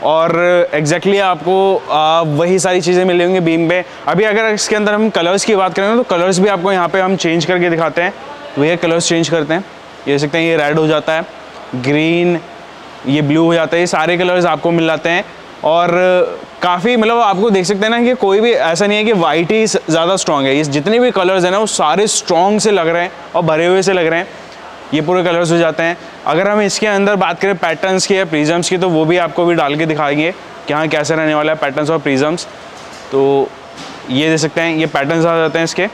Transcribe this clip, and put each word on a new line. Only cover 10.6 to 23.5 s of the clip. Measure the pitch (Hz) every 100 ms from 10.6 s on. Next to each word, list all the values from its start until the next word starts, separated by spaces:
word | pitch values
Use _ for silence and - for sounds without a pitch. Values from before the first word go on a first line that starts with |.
| 147 156
हो | 156
जाता | 156 143
है, | 160 175 - - - - 127
ग्रीन, | 123 147 160 170 175 170 160 - - - - - 127
ये | 143
ब्लू | 143 156 165
हो |
जाता | 170 156 165
है, |
ये | 175
सारे | 170 160 175
कलर्स | 180 180 175
आपको | 156 170
मिल | 170 160
जाते | 156 165
हैं। | 175 208 - - -
और | 156 165 175 175 185 180 175 175 - -
काफ़ी | 180 175 196 247
मतलब | 220 233
आपको | 220 185 226
देख | 196 170
सकते | 202
हैं | 220
ना | 233
कि | 240
कोई | 247 202 196
भी | 233
ऐसा | 202 147 165 202
नहीं | 208
है |
कि | 214
वाइट | 214 165 151 170
ही | 214 220
ज़्यादा | 190 - 160 170 190
स्ट्रॉन्ग | - 151 135
है। | 139
ये |
जितने | 156 143 151 226
भी | 247
कलर्स | 190 180 190
हैं | 180
ना | 196
वो | 214
सारे | - 156 175 214
स्ट्रॉन्ग | - - 165 190 214
से | 214
लग | 202 160
रहे | 170
हैं | 175 - - 165
और |
भरे | 170